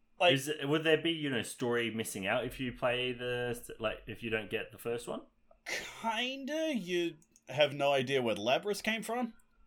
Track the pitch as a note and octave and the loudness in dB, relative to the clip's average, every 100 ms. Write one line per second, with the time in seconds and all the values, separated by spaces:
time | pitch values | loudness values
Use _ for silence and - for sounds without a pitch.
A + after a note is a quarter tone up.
0 | _ _ F3 C#3+ C3+ D3 C#3 D#3 D#3 D#3 | _ _ 6 6 2 -4 0 2 6 4
1 | D#3+ E3 D3 B2+ G#2 - B2 A#2+ A#2 A2 | 4 0 0 -2 -2 -2 0 2 2 -2
2 | A2 G#2+ F#2+ A#2+ A#2+ - B2+ A#2+ B2+ A#2+ | -4 -2 0 0 0 -4 -6 -2 0 0
3 | B2+ A#2+ B2 B2 B2 A#2+ - - A2+ - | -2 -4 -4 -2 -2 -4 -8 -4 -4 -4
4 | - G#2 A2+ A2 G2+ G#2+ - G#2 A#2 A#2 | -10 -8 -2 -2 -2 -4 -6 -8 -6 -4
5 | - - - _ _ - - - - - | -4 -8 -10 _ _ -18 -8 -8 -8 -6
6 | A3+ A3 B3 C4+ C4+ D4+ D#4+ C4+ F3 F3 | -4 -2 -2 -4 -4 -2 0 0 0 0
7 | E3+ E3 _ _ - B2+ D3 C#3+ C#3 C#3 | 0 -4 _ _ -8 4 4 6 4 4
8 | B2+ C3+ A#2+ G2+ G#2+ C#3+ G3 G3+ - A3 | 4 2 2 2 2 2 0 -2 -2 -2
9 | G#3+ A#3 A#3 - - _ | -2 -2 -4 -6 -20 _